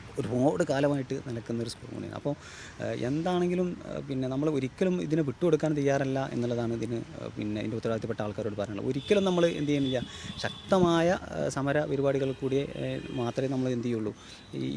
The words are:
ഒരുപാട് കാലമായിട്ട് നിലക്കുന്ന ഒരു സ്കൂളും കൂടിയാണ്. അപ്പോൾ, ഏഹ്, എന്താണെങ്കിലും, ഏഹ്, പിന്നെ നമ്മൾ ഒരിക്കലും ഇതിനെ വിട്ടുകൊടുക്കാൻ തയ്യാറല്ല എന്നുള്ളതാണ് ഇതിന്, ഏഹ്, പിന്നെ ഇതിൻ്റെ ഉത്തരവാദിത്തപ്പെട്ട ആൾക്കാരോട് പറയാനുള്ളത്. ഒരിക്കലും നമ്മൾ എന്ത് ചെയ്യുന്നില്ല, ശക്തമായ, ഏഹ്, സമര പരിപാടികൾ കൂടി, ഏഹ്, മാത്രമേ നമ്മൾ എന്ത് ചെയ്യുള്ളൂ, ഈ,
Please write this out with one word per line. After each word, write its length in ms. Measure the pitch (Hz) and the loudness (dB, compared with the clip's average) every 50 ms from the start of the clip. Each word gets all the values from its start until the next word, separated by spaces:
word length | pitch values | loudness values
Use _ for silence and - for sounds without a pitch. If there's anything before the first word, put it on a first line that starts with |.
| - - - - | -14 -10 -6 -4
ഒരുപാട് 420 | 127 110 117 120 127 147 180 175 175 151 | -2 0 2 4 4 4 4 4 2 2
കാലമായിട്ട് 440 | 139 135 143 143 143 139 127 - 135 135 - 131 | 4 4 4 4 2 2 -2 -4 -4 -6 -4 -6
നിലക്കുന്ന 360 | 117 117 110 - 120 117 117 | -6 -6 -4 -4 -4 -4 -4
ഒരു 60 | 117 - | -4 -6
സ്കൂളും 200 | - - 120 117 | -10 -12 -10 -8
കൂടിയാണ്. 200 | - - 104 - - | -8 -8 -6 -6 -4
അപ്പോൾ, 140 | - 147 147 - - - - - - - - - 113 | -4 -4 -4 -4 -8 -16 -16 -16 -16 -14 -10 -6 -4
ഏഹ്, 140 | 110 113 123 - 123 | -4 -2 -2 -2 0
എന്താണെങ്കിലും, 600 | 143 156 165 185 180 175 180 175 180 180 180 180 175 - - - | 0 0 0 2 2 2 2 2 2 2 0 0 -2 -6 -8 -8
ഏഹ്, 100 | - 147 143 143 | -6 -6 -6 -4
പിന്നെ 180 | 139 131 131 127 131 | -2 -2 -2 0 0
നമ്മൾ 160 | 135 147 160 151 135 | 0 0 2 2 0
ഒരിക്കലും 400 | 131 123 - - 190 185 180 180 170 | 0 -2 -2 0 0 2 2 0 0
ഇതിനെ 180 | 151 156 165 156 139 | 0 2 2 2 0
വിട്ടുകൊടുക്കാൻ 420 | 120 - 175 175 156 143 - 156 156 147 | 0 2 4 4 4 6 4 4 2 4
തയ്യാറല്ല 400 | 139 139 139 139 139 135 131 135 135 139 127 | 4 4 4 4 2 2 0 0 0 -2 0
എന്നുള്ളതാണ് 380 | 123 120 120 120 117 117 117 117 117 | 0 0 0 0 0 0 0 0 -2
ഇതിന്, 200 | 117 110 120 113 113 - - - | -2 -2 -2 -4 -6 -6 -10 -10
ഏഹ്, 120 | 117 117 113 120 | -8 -8 -6 -4
പിന്നെ 220 | 113 104 107 107 110 | -4 -2 -2 -2 -2
ഇതിൻ്റെ 160 | 110 113 113 | -2 -2 -2
ഉത്തരവാദിത്തപ്പെട്ട 400 | - 117 113 110 - 110 113 - 107 107 | 0 0 0 0 -2 -2 -2 -2 -2 -4
ആൾക്കാരോട് 300 | 101 - 107 110 98 98 | -2 -2 -4 -4 -2 -2
പറയാനുള്ളത്. 280 | 101 101 104 98 110 123 131 | -4 -4 -4 -4 -2 -2 -2
ഒരിക്കലും 320 | 139 131 - 208 202 196 190 | 0 2 2 4 4 4 4
നമ്മൾ 160 | 180 170 170 170 175 - | 4 4 4 4 2 2
എന്ത് 120 | 147 143 | 0 2
ചെയ്യുന്നില്ല, 300 | 147 143 139 131 127 123 - - - - - - - - - | 2 2 2 2 0 0 -2 -4 -8 -10 -10 -10 -8 -6 -6
ശക്തമായ, 600 | 104 - - - - - - 180 170 170 165 165 170 190 220 - - - 160 | -6 -6 -6 -2 2 4 6 6 6 6 6 4 4 2 0 -2 -6 -4 -2
ഏഹ്, 120 | 147 143 - 143 | -2 -2 0 0
സമര 280 | 135 139 139 147 151 147 139 | 0 2 2 2 2 0 0
പരിപാടികൾ 380 | 135 135 139 139 135 135 135 131 - 139 | 2 2 2 2 2 0 0 -2 -2 -2
കൂടി, 160 | 131 135 139 139 - - 143 135 | 0 0 0 0 -2 -4 -4 -4
ഏഹ്, 160 | 131 131 131 - - - 135 | -4 -4 -4 -6 -4 -4 -2
മാത്രമേ 300 | 120 117 117 - 131 131 135 | -2 -2 0 0 0 0 0
നമ്മൾ 140 | 131 127 127 127 120 | 0 0 0 0 0
എന്ത് 120 | 117 123 | 0 0
ചെയ്യുള്ളൂ, 240 | 120 110 110 104 101 - - - - - - - - 135 | 0 0 -2 -2 -4 -6 -12 -18 -18 -18 -16 -10 -6 -4
ഈ, 40 | 131 131 143 | -4 -2 0